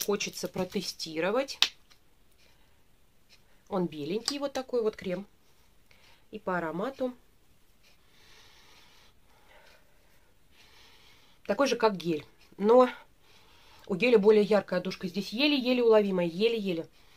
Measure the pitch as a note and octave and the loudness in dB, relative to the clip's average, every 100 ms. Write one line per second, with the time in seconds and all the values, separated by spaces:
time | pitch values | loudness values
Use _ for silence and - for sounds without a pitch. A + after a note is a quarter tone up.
0 | - G3+ - - F3+ - F#3 G3+ F3 - | -4 -4 -4 -8 -10 -6 -6 -6 -8 -10
1 | E3 D#3 F3 A3+ C#4 - - - _ - | -10 -4 -2 -2 -4 0 -2 -2 _ -20
2 | _ _ _ _ - _ _ _ _ _ | _ _ _ _ -20 _ _ _ _ _
3 | _ _ _ - _ - - F#3+ F3 D3+ | _ _ _ -20 _ -20 -8 -4 -4 -6
4 | D3 G#3 A#3 C#4+ C#4 C#4 B3+ B3 G#3+ G#3+ | -6 -6 -6 -6 -6 -8 -6 -2 -2 -6
5 | G3 F3 G3+ _ _ _ _ _ _ - | -8 -10 -10 _ _ _ _ _ _ -20
6 | - - - G#3+ - F3+ E3 D#3+ A#3 C4+ | -20 -20 -20 -14 -6 -6 -4 -6 -8 -6
7 | B3+ B3 _ _ _ _ _ _ _ _ | -8 -8 _ _ _ _ _ _ _ _
8 | _ _ - - - - - - - - | _ _ -20 -20 -20 -20 -20 -20 -20 -20
9 | - _ _ _ _ - - - _ _ | -20 _ _ _ _ -20 -20 -20 _ _
10 | _ _ _ _ _ _ - - - - | _ _ _ _ _ _ -20 -20 -20 -20
11 | - - - _ - G3+ C#4 - A3+ F#3+ | -20 -20 -20 _ -6 0 0 2 0 0
12 | E3 D3+ - _ - - G3+ B3 B3 - | -4 -4 -6 _ -20 -4 6 6 6 2
13 | - _ _ - _ - - - - F3+ | -18 _ _ -20 _ -20 -20 -18 -8 0
14 | A#3 A3+ G3 G#3+ G3+ G#3 - F#3 F#3 - | 4 6 6 6 6 2 0 -4 -4 -8
15 | F#3+ F3+ F#3+ G#3+ D4+ C#4+ B3 B3+ A#3 A3 | -8 -8 -8 -2 0 2 2 2 6 6
16 | G3+ F#3 F3 E3 A3+ A#3 G3 E3 D#3+ _ | 4 0 -2 0 0 0 -4 -6 -8 _
17 | _ | _